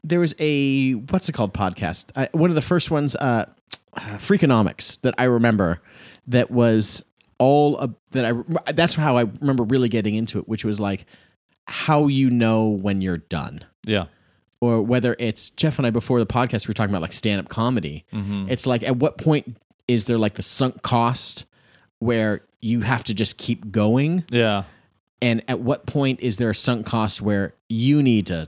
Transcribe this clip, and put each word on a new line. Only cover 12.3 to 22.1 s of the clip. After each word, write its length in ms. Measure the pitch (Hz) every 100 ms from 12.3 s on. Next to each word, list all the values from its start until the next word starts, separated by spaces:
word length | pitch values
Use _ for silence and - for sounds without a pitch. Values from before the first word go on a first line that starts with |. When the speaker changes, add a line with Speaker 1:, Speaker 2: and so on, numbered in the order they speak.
| 120 113 113 110
Speaker 1:
when 320 | 104 98 98
you're 160 | 95 87
done. 480 | - 80 69 71 - _ -
Speaker 2:
Yeah. 200 | 104 82 _ _ _ _ _
Speaker 1:
Or 200 | 120 117
whether 340 | 107 123 123 117
it's, 300 | 117 107 -
Jeff 260 | - 160 139
and 60 | 127
I, 20 |
before 300 | 113 - 123
the 60 | 110
podcast, 400 | 123 123 113 -
we 40 |
were 40 | 107
talking 160 | 104
about, 80 | 101
like, 120 | 82
stand-up 360 | - 110 101 -
comedy. 560 | - 117 123 78 73 _
Speaker 2:
Mm-hmm. 320 | 107 98 101 95
Speaker 1:
It's 160 | 123 135
like, 160 | 120
at 140 | - 123
what 200 | 147 -
point 400 | 156 147 - 110 _ _ -
is 180 | 120 107
there, 120 | 117
like, 180 | 107 -
the 60 |
sunk 380 | - - 131 -
cost 640 | - 123 117 123 - - - _ _ _ _ _
where 420 | 113